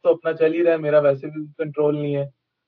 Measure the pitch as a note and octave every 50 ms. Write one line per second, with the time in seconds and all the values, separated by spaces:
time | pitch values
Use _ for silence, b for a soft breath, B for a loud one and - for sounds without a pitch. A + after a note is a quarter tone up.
0 | - F3 E3+ E3+ - E3 D#3 D#3 D#3+ D#3 D#3+ E3+ E3+ E3+ E3 D#3+ D#3 D3 D3 D3+
1 | D3 C#3+ C#3 C3+ C#3+ D3+ D3+ D#3 D3+ D3+ - - D#3 D3+ C#3+ D3+ D3 D3 D3 D3
2 | D3 D3 C#3+ C#3 C#3 C#3 _ _ _ _ _ _ _